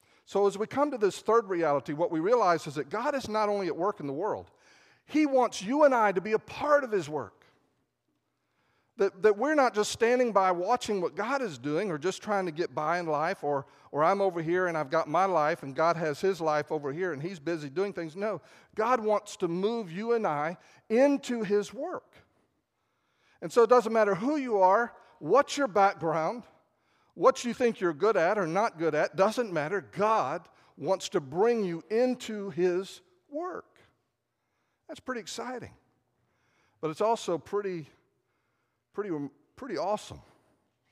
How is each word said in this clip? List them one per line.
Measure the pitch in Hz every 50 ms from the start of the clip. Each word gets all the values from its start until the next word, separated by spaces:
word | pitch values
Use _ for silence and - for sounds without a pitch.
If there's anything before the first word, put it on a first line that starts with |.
| _ _ _ _ _
So | - - 196 202
as | 202 196
we | 196 220
come | - - 269 294 294
to | 269
this | 226 208 185 - -
third | - - 220 233 214 190
reality, | 185 170 165 151 143 139 - -
what | 147 143 175 160
we | 165 160
realize | 160 202 247 240 208 175 170 160 -
is | 160 131
that | 151 139 139
God | 170 214 240 294 285
is | 262 -
not | 214 214 220 214 208
only | 208 202 190
at | 170 135
work | 160 175 208 196 -
in | 151
the | 139 135
world, | 151 196 208 139 98 87 - _ _ _ _ _ _ _ _ _ _ _
he | - - 311 302
wants | 277 269 254 240 214 - -
you | 190 202 269 302 311
and | 277 262
I | 233 214 202 180
to | 185
be | 175 214
a | 226 -
part | - - - - 262 294 294 285 269
of | 233 214
his | 190 151 143
work. | 151 139 113 92 - _ _ _ _ _ _ _ _ _ _ _ _ _ _ _ _ _ _ _ _ _ _ _ _ _ _ _ _ _ _ _ _
That, | - 196 196 - 185 175
that | 214 208
we're | 202 247 302 311
not | 294 262 233 202
just | 214 208 -
standing | - - 233 233 247 254 254 233
by | 190 202 190 185
watching | 180 170 180 202 247 247 - - 208 190
what | 175 135 143
God | 185 208 240 285 269
is | 254 196 147
doing | 120 123 147 151 170 214 202
or | 160
just | 143 143 185 185 -
trying | - 214 208 196 185
to | 175 151
get | 160 170 - 131
by | 156 151 156 170 180
in | 175
life, | 160 151 143 156 175 196 - -
or, | 143 143 135 135 - - _ _ _
or | - 143
I'm | 156 175 196 202
over | 196 190 165 170
here | 160 156 175 185 185
and | 175 165
I've | 156 147 135
got | 160 160 - 147
my | 147 175 190
life | 196 180 156 147 151 170 - -
and | 139 131
God | 160 160 170 165
has | 165 170 156 143 -
his | - 190 196 156
life | 165 156 151 151 147 -
over | 156 156 143 139 139
here | 170 190 180
and | 151 135
he's | 151 190 196 160
busy | 139 160 170 156 147 139
doing | 135 175 196 202
things. | 175 180 170 156 147
No, | 196 202 220 196 151 - - - - - _ _
God | 202 220 233 254 240 214
wants | 214 208 196 - - -
to | - 190 170
move | 170 180 196 220 233 233 208 170
you | 160 190 220 233 233
and | 226 214
I | 175 151 143 147 165 180 - _ _ - _ _ -
into | 220 240 269 285 277 - - - 240 233 214
his | 185 208 208 202 - 202
work. | 254 294 370 339 - - _ _ - _ _ _ _ _ _ _ _ _ _ _ _ _ _ _ _ _ _ _ _ _ _ _ _
And | 165 170
so | - 240 226
it | 214
doesn't | 247 247 190 220
matter | 226 226 214 202 196
who | 165 220 277 311
you | 294 262 247 214 196
are, | 185 185 196 226 240 - - - - _ _ -
what's | 147 151 214 262 - - -
your | 277 285
background, | 226 170 208 196 196 196 165 160 165 156 165 156 180 233 247 - - _ _ _ _ _ _ _ _ _ _ _ _ _
what | - 175 254 254 - -
you | 240 226
think | - 254 233 - -
you're | 190 175 156
good | 139 185 220 220
at | 180 160 180 220 214
or | 180
not | 156 165 196 226 220 175 156
good | 170 160 147
at, | 151 175 - -
doesn't | 165 190 214 220 254 240 202 170
matter. | 156 143 156 196 196 123 - -
God | 170 202 214 220 202 143 127 156 175 - _ _ _ _ _ _
wants | - 135 160 190 180 - -
to | - 180
bring | 143 131 143 180 214 240 240 226 202
you | 175 170 165 - -
into | 208 233 254 254 247 247 - - 214 208 196 202
his | 143 165 180 180 175 185 196 - - - _ _ _ _ _ _
work. | 285 302 349 370 330 - - _ _ _ _ _ _ _ _ _ _ _ _ _ _ _ _ _ _ _ _ _ _ _ _
That's | - 302 -
pretty | - - 247 233
exciting. | 185 - - - 226 247 254 240 - 95 - _ _ _ _ _ _ _ _ _ _ _ _ _ _ _ _ _ _ _ _ _
But | - 160
it's | 156 -
also | 208 220 233 220 - 185 175
pretty, | 151 - - 202 202 202 190 185 165 147 - _ _ _ _ _ _ _ _ _ _ _ _ _ _ _ _ _ _ _ _ _
pretty, | - 208 202 160 147 143 131 - _ _ _ _
pretty | - 254 277 185
awesome. | 139 160 196 214 - - - - 69 - _ _ _ _ _ _ _ _ _ _ _ _ _